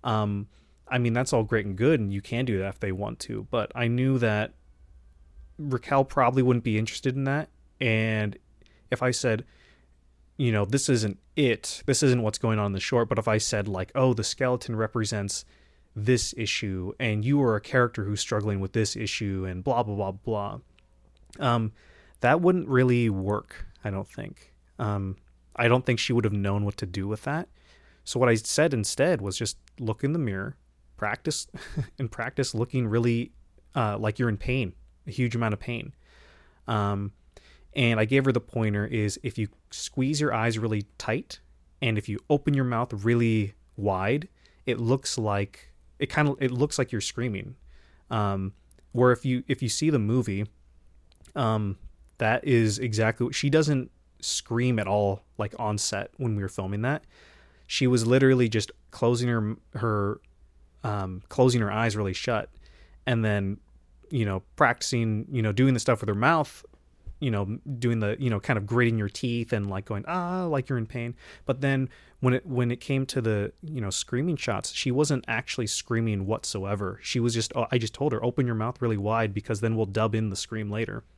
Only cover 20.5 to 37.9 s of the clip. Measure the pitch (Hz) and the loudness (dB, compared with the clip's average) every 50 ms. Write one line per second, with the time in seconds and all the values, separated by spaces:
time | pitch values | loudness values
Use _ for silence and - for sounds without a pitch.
20.5 | 101 123 - _ _ _ _ _ _ _ _ _ _ _ - _ - - 143 127 | -8 -12 -14 _ _ _ _ _ _ _ _ _ _ _ -20 _ -10 -2 0 2
21.5 | 120 117 113 107 - _ - - - - - - - _ - 120 143 170 170 180 | 2 2 0 -2 -6 _ -20 -20 -20 -20 -20 -20 -8 _ 4 4 4 6 4 4
22.5 | 185 180 - - 131 127 127 127 123 120 120 113 101 95 92 101 104 104 - - | 4 2 0 2 4 4 6 6 4 4 4 2 0 0 0 -2 -2 -2 -4 -10
23.5 | - - - - - - - 107 98 95 98 - - - 107 - - - - _ | -14 -12 -12 -14 -14 -10 -8 -6 -6 -6 -8 -8 -12 -12 -12 -12 -14 -18 -20 _
24.5 | _ _ _ _ _ - 117 104 104 101 98 95 95 - _ _ _ _ _ _ | _ _ _ _ _ -4 -2 -2 0 -2 -2 -4 -6 -10 _ _ _ _ _ _
25.5 | _ - 120 117 120 127 127 - 120 110 - - 123 120 113 107 101 101 98 98 | _ 2 4 4 4 4 4 2 0 0 2 2 2 2 2 2 0 2 0 2
26.5 | 101 101 101 101 - - - 90 87 98 95 101 107 - - 135 147 160 185 _ | 0 2 0 -2 -2 -4 -8 -6 -6 -6 -4 -4 -6 -6 -4 -4 -4 -4 -4 _
27.5 | - - _ - - - _ - _ _ _ - - 123 127 120 113 110 - - | -16 -20 _ -20 -20 -20 _ -20 _ _ _ -6 0 4 4 6 4 4 2 -2
28.5 | - - 151 170 135 113 104 - - - 135 175 180 120 98 101 92 - 117 104 | 2 2 4 4 2 0 0 -2 0 2 2 2 2 0 -2 -6 -4 -4 -4 -6
29.5 | - - _ - _ - 127 110 110 - - 139 156 170 147 110 98 95 98 123 | -6 -10 _ -20 _ -6 -4 -4 -2 -2 -2 -2 0 0 -2 -2 -2 -4 -6 -6
30.5 | 143 _ _ _ _ _ _ _ - - 107 104 107 - _ 160 - - - - | -10 _ _ _ _ _ _ _ -8 -6 -4 -4 -4 -4 _ -4 -4 -4 -8 -10
31.5 | - - - - - 156 117 - - - 135 113 - - 113 127 - - 131 - | -14 -16 -16 -8 -6 -6 -6 -6 -6 -8 -8 -6 -6 -6 -8 -6 -2 -2 -4 -2
32.5 | - 110 117 - - 127 120 107 107 117 117 120 117 117 117 - - - - _ | -2 -2 -2 0 0 -2 0 2 2 2 2 2 2 0 -2 -6 -10 -20 -20 _
33.5 | _ - _ - - 143 117 107 101 104 107 107 104 - 123 120 104 - - - | _ -20 _ -6 -2 0 0 0 0 0 -2 -2 0 0 0 0 0 -2 -2 -2
34.5 | 123 135 117 90 - - - - _ _ _ - 101 123 123 120 110 117 117 110 | -2 -2 -2 -4 -6 -12 -20 -20 _ _ _ -10 -2 -2 -2 0 0 0 0 0
35.5 | 104 101 - 120 120 117 - - - _ _ _ - - - - - - _ _ | -2 -4 -6 -8 -8 -8 -8 -12 -16 _ _ _ -20 -20 -20 -20 -20 -20 _ _
36.5 | _ _ _ - 117 104 101 101 104 98 101 101 - _ _ _ _ - _ - | _ _ _ -2 0 0 0 0 0 -2 -4 -6 -8 _ _ _ _ -20 _ -20
37.5 | - - - _ - 139 127 117 | -20 -20 -20 _ -2 0 2 2